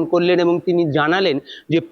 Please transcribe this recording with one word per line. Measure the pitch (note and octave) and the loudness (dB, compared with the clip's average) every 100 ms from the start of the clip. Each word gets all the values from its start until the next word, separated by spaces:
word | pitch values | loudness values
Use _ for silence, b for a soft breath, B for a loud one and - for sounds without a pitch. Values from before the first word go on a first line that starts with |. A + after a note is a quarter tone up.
| D#3+ | 0
করলেন | F3 F3 F3 | 0 2 2
এবং | E3+ E3+ | 2 0
তিনি | - F3 E3 | 0 0 0
জানালেন | D3 D3+ F#3 F#3+ C#3 - B B | 0 0 0 0 -2 -6 B B
যে | D#3+ E3 | -2 -2